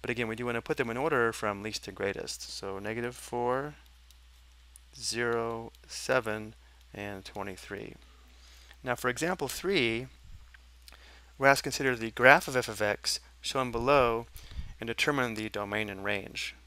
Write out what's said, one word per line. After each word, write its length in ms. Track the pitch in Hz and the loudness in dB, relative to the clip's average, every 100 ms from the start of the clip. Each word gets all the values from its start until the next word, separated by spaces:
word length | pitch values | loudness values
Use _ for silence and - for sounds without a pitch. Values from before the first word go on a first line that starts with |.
But 80 | - | -2
again, 180 | 117 113 | -2 -2
we 80 | 113 | -2
do 100 | 120 | -2
want 100 | 117 | -2
to 60 | |
put 140 | - 156 | -2 -2
them 120 | 120 | 0
in 80 | 117 | 0
order 340 | 151 139 117 | 2 4 2
from 300 | 110 107 98 | 2 -2 -2
least 220 | 107 104 | -6 -8
to 80 | - | -10
greatest. 500 | 95 98 - - - | -4 -4 -2 -8 -10
So 380 | - - 98 98 | -10 -8 -6 -6
negative 360 | 104 113 120 123 | -4 -4 -6 -8
four, 600 | - 120 120 127 147 147 - - - - - - - - - - - - | -6 -2 0 0 -2 -12 -20 -20 -20 -20 -20 -20 -20 -20 -20 -20 -20 -10
zero, 760 | 113 110 120 117 117 117 113 - - | -6 -2 0 0 -2 -6 -10 -16 -14
seven, 680 | - - 131 113 107 107 - - - - 101 | -10 0 2 2 -6 -8 -14 -20 -20 -16 -10
and 280 | 101 98 - | -8 -8 -10
twenty-three. 680 | 104 98 92 - 101 - - - - - - - - - - | -8 -8 -8 -10 -10 -10 -16 -20 -20 -20 -20 -20 -20 -20 -12
Now 120 | 131 120 | -4 0
for 140 | 127 | 0
example 380 | 120 165 185 139 | 0 -2 -2 -4
three, 600 | - 180 196 117 113 127 - - - - - - - - - - - - - | -4 0 2 2 0 -6 -16 -18 -18 -18 -20 -20 -20 -20 -20 -20 -20 -20 4
we're 80 | 135 | 6
asked 140 | 139 | 6
to 100 | 143 | 2
consider 260 | - 135 120 | 0 0 0
the 140 | 113 | -4
graph 380 | - 123 156 - | 8 10 10 8
of 80 | 127 | -2
f 120 | 117 | -2
of 140 | 104 | -2
x 380 | 104 - - - - - | 0 0 -2 -4 -8 -12
shown 320 | - 135 127 | -4 -2 -2
below 540 | 117 120 143 120 113 120 - - - - - | 0 6 6 6 2 -4 -16 -10 -8 -8 -8
and 80 | 117 | -6
determine 480 | 117 - 143 123 107 | 0 0 2 0 -2
the 120 | 107 | -6
domain 440 | 101 101 107 107 | -4 -4 -2 -4
and 120 | 98 | -4
range. 520 | 101 101 - - - - | -2 -2 -4 -8 -10 -10